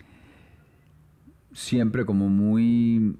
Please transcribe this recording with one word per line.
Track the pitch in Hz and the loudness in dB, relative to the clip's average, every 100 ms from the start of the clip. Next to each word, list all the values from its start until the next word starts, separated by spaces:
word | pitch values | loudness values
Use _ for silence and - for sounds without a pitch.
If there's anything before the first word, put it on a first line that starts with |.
| - - - - - - _ _ _ _ _ _ - - _ | -20 -20 -20 -20 -20 -20 _ _ _ _ _ _ -20 -20 _
siempre | - - 120 113 123 | -18 -4 -2 0 -2
como | 110 98 98 | -2 0 2
muy | 98 104 110 117 117 117 117 107 | 2 2 2 2 2 2 2 0